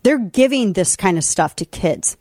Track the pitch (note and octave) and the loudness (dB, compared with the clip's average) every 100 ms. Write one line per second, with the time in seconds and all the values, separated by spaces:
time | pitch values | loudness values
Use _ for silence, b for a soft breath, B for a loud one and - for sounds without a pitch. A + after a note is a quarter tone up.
0 | B3 D4 G3+ - C4 C4+ A3 F#3 E3+ - | 2 2 0 2 2 2 0 0 -2 0
1 | G3 E3+ - - D#3 - E3+ - E3+ - | 0 0 -2 -2 -2 -4 -10 -4 -2 -2
2 | - - | -6 -8